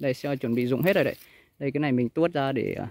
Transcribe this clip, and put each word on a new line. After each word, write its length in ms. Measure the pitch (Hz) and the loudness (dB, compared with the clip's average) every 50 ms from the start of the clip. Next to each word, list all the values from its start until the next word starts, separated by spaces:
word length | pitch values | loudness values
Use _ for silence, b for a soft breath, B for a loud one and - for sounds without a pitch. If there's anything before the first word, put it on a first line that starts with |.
| 147 | -2
Đây, 120 | 139 127 | -2 -2
sẽ 220 | - - 143 143 | -2 -4 -4 -4
chuẩn 180 | 131 - 117 117 | -4 -2 -2 0
bị 120 | 123 123 | 0 0
rụng 160 | 123 131 120 120 | 0 0 2 2
hết 100 | 185 202 | 4 4
rồi 120 | 185 139 | 4 2
đấy. 100 | - - b b b b b b b b - | 2 0 b b b b b b b b -6
Đây, 120 | 143 139 | -4 -4
cái 100 | 131 143 | -2 0
này 120 | 151 147 127 | 0 2 2
mình 160 | 123 123 117 | 2 2 0
tuốt 240 | - 160 160 175 170 | 0 0 0 0 0
ra 200 | 151 139 135 135 | 0 -2 0 0
để, 220 | 123 101 50 - | -2 -2 -2 -4
ờ, 120 | - - 107 | -4 -6 -10